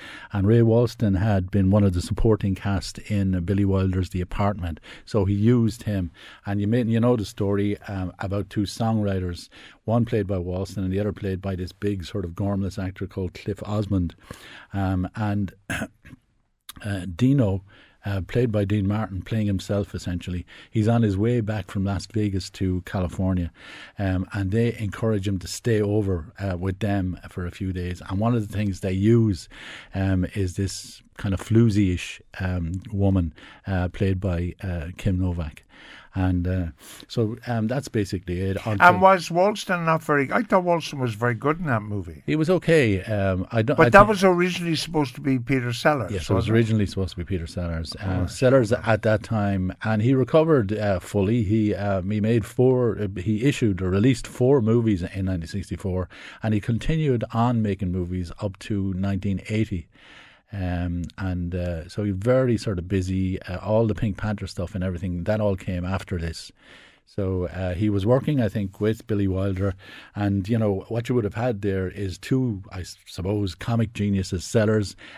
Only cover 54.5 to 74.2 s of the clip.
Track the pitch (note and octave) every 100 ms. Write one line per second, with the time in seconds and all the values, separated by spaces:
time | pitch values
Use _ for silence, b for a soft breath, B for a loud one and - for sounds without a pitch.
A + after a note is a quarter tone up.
54.5 | C#3+ A2 A#2 A2+ G2 F2 G2 F#2+ F#2 E2
55.5 | G2+ E2+ F2 G2+ F#2 F2 B B B A2+
56.5 | G#2+ - A2+ - D#3+ D#3 B2 A2 A2+ A#2
57.5 | A#2+ G#2+ G2 F#2 F#2 F2 F#2 E2+ - G#2
58.5 | F#2 - G#2 G2 F#2 G2 G2 G#2 F#2+ -
59.5 | G#2+ A2 F#2+ - b b b b b _
60.5 | G2+ F2+ F2 F2+ F2 E2+ - F#2+ F2+ F2
61.5 | F2+ F2 E2+ E2 - G#2 F#2+ G#2 B2+ C3
62.5 | A2 - F#2 F2 G2 F#2 F#2+ F#2 F#2 -
63.5 | F2+ F#2 G#2+ A2+ G#2 A2+ F#2 G#2+ G#2 G2
64.5 | - F2 F#2+ F#2 F2 F#2 F2 E2+ G#2+ G#2
65.5 | F#2+ - F2+ F2+ F#2+ - F2+ E2 E2 -
66.5 | b b b b b _ - F#2+ F#2 F2+
67.5 | F2 F#2 E2+ G#2+ G2+ G2 C3+ C#3+ D3 A2
68.5 | A2+ F#2+ - G#2+ A2 - G#2 G2 F#2 G2
69.5 | F#2+ G2 F#2+ B B B - G#2 G2 F#2+
70.5 | A#2 G#2+ F#2+ - A2+ A#2 B2 G#2 A2+ B2
71.5 | G#2+ G2+ F#2+ F#2 - G2+ F2+ - C3 B2+
72.5 | G2 F#2+ F#2 F2 - - - F#2 G#2 G2+
73.5 | - - A#2 A2 - G2+ G2